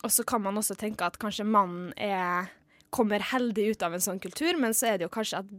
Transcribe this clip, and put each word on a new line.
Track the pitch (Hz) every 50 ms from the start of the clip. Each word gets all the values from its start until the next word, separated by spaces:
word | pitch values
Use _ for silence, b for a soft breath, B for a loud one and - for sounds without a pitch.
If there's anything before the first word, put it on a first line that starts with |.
| -
og | 226
så | - - 233
kan | - 262 226
man | 202 196 202
også | 214 214 - 196 -
tenke | - 214 214 -
at | 180 175 - -
kanskje | - 214 196 - 208
mannen | 214 220 208 196 180 175 175 180 180 - -
er, | - 208 196 185 180 180 175 175 185 180 B B B B B B B _
kommer | - - 233 208 208 208
heldig | 202 - 254 262 247 240 208 220 208 214
ut | 220 - 185
av | 170 170
en | 180
sånn | 180 - 180 190
kultur, | - 185 - - 294 330 359 330
men | 254 226 226
så | - - 226
er | 214 185
det | 170
jo | 170
kanskje | - 233 220 - - 170
at | 196 196 202